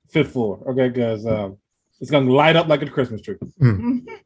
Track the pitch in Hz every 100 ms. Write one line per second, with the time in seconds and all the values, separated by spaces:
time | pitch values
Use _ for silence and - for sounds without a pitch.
0 | _ 160 131 131 107 98 135 131 127 123
1 | 117 107 113 107 98 98 _ _ _ _
2 | 131 143 127 135 156 165 160 143 147 143
3 | 120 107 - 98 - - 123 98 240 247
4 | 440 440